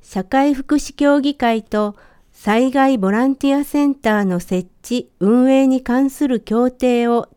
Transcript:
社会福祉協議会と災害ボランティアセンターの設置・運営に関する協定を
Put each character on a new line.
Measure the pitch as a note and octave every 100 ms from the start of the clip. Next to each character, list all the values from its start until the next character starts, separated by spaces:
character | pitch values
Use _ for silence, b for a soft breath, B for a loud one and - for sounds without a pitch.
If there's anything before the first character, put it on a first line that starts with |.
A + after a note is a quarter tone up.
社 | - -
会 | F#3 C4+ C#4+
福 | C4+ - D4
祉 | - -
協 | C#4+ C#4+
議 | C#4
会 | C#4+ A#3+ A3+
と | A3 G#3+ G#3 G3+ b b b
災 | _ G#3 A3 C4
害 | C4+ C4+ B3+
ボ | F#3+
ラ | G#3+ C4+
ン | C4+
テ | C#4
ィ | C#4
ア |
セ | C#4+ D4 C#4+
ン | C4+
タ | A3 G#3
ー |
の | G3 F3+
設 | - F#3 F3+ _
置・ | - B3 B3 -
運 | F#3+ A#3+ C4
営 | C4+ C4+
に | C4
関 | B3+ B3 C4+
す | - C#4+
る | A#3
協 | - A3 B3
定 | B3 B3+ A#3+ A#3
を | A#3 -